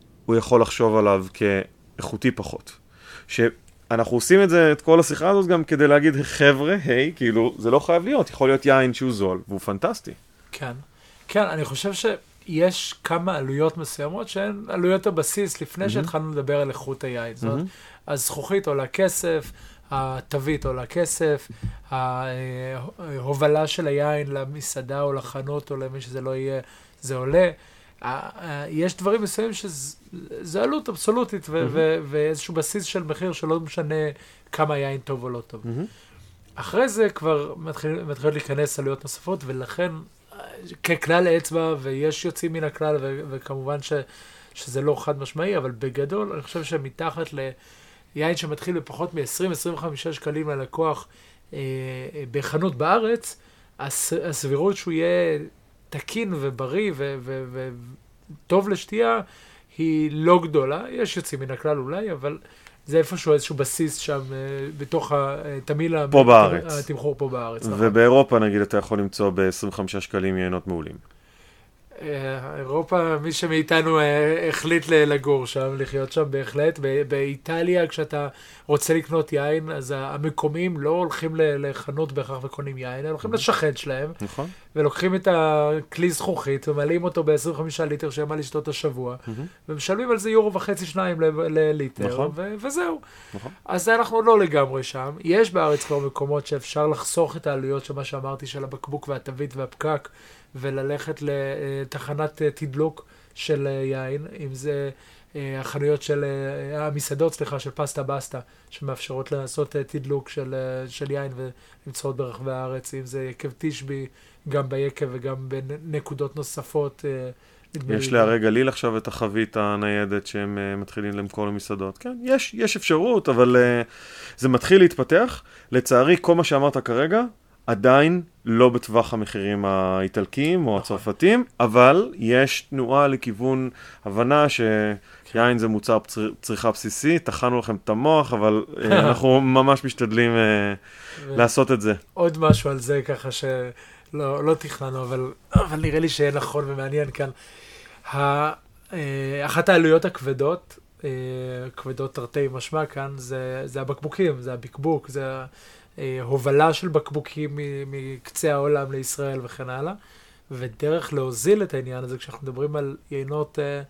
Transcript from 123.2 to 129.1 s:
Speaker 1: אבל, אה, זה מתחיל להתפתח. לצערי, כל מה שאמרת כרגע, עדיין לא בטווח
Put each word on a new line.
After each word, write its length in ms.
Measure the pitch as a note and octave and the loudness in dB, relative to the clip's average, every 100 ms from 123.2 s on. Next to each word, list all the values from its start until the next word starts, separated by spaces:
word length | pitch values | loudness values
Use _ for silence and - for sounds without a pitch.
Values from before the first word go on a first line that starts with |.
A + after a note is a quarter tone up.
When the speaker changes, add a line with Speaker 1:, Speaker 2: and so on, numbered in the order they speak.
| - | 4
Speaker 1:
אבל, 260 | A#2+ B2 B2 | 6 8 8
אה, 260 | B2 A#2+ A#2 - - - - - | 6 2 -2 -10 -20 -18 -18 -2
זה 120 | C3 | 2
מתחיל 320 | B2 - F#3+ | 2 8 10
להתפתח. 640 | F3 - B2+ E3 A#3+ - - - - | 10 6 4 4 4 -2 -16 -20 -2
לצערי, 440 | G#2 - B2 C#3 F3 | 0 4 6 6 6
כל 140 | - E3+ | 6 4
מה 80 | |
שאמרת 340 | D#3+ C#3+ C#3+ C3+ | 4 4 2 0
כרגע, 440 | B2 A#2 D#3 G#3+ A#3+ - _ _ - | 0 0 2 2 0 -6 _ _ -4
עדיין 540 | G#2 B2+ C3+ D#3 F3+ E3 _ A#2 | 4 6 8 6 2 -4 _ 0
לא 240 | A2+ B2 | 6 6
בטווח 440 | A#2+ - A2+ A2+ | 6 2 2 2